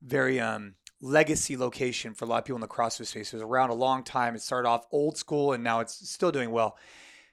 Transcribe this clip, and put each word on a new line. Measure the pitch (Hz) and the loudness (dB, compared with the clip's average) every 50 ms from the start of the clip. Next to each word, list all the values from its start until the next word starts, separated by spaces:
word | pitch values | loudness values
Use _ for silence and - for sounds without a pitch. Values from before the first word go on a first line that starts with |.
very, | 147 123 135 135 131 131 131 123 | -6 -2 0 2 2 2 2 2
um, | 117 113 110 107 104 101 92 _ _ - - _ 139 | 0 -2 -4 -6 -8 -12 -16 _ _ -20 -20 _ -4
legacy | 131 143 151 156 151 156 - - - 139 | 4 6 6 6 6 4 2 0 -2 -2
location | 127 127 123 - - 131 123 120 - - 117 107 | -2 -2 -2 -2 -2 -2 -2 -2 -4 -8 -10 -10
for | - 123 | -8 -4
a | 117 | -2
lot | 117 | 0
of | 117 - | 0 0
people | - 131 | -2 -6
in | 117 | -6
the | 110 | -8
CrossFit | 104 - - 117 117 - - 117 | -4 -2 0 0 0 -2 -4 -8
space. | - - 110 104 - - | -10 -10 -10 -10 -10 -10
It | |
was | 110 110 | -8 -4
around | 110 127 131 131 120 | 0 2 4 4 4
a | 117 | 2
long | 117 131 131 131 131 120 | 2 2 2 2 0 -2
time. | - - 127 123 120 117 | -2 -2 0 0 0 -2
It | 110 | -4
started | - - 131 127 123 117 | -6 -4 -2 0 2 2
off | 117 117 - - | 2 2 0 -2
old | - 147 147 156 151 | 0 0 2 0 0
school, | - - - 151 147 143 143 | -4 -4 -2 0 2 2 2
and | 131 117 | 2 2
now | 120 117 117 117 | 0 0 0 0
it's | 113 - - - - - | 0 -2 -8 -12 -12 -14
still | - - 190 175 | -4 0 0 0
doing | 151 135 123 113 | 2 0 -2 0
well. | 113 117 110 104 - - - - - - - - - - - _ | 0 2 2 0 0 -6 -16 -20 -20 -20 -20 -20 -20 -20 -20 _